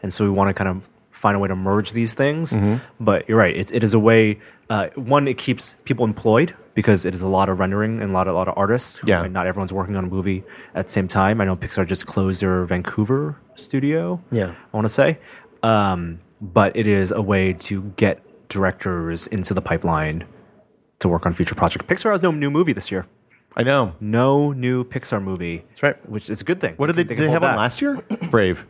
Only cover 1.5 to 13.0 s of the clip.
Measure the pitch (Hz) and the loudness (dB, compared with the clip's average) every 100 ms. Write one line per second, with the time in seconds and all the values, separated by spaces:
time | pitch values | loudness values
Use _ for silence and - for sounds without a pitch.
1.5 | 92 95 101 104 117 113 113 139 156 160 | -2 0 0 0 -2 -2 0 0 0 -2
2.5 | 110 101 117 - _ 107 95 - 113 98 | 2 2 0 -6 _ 0 0 2 4 4
3.5 | - 95 117 110 113 107 113 110 104 - | 2 -2 0 4 4 6 6 4 0 -10
4.5 | - _ 107 87 - 120 139 139 123 - | -20 _ -4 -2 -6 0 2 2 -2 -2
5.5 | - - - - 123 117 107 117 110 170 | -4 -4 -10 -6 0 0 2 4 4 4
6.5 | - - - 104 98 90 90 95 95 98 | -2 -6 0 4 4 2 -4 0 2 2
7.5 | 92 98 101 107 113 104 92 92 87 92 | 0 0 0 -2 -4 -2 0 0 0 -2
8.5 | - 98 123 - - 110 90 87 92 90 | 0 0 0 -2 -4 2 2 2 -2 -4
9.5 | 92 92 95 92 98 92 95 95 95 - | -4 -4 -4 -4 -4 -2 -2 -2 -4 -8
10.5 | - - - 82 107 92 101 95 113 95 | -20 -10 -8 -4 -2 0 2 2 2 0
11.5 | 90 - - 87 92 - - 95 90 95 | -2 -4 -4 -2 -2 -4 -2 0 0 0
12.5 | 92 87 90 87 - | 0 0 -4 -4 -2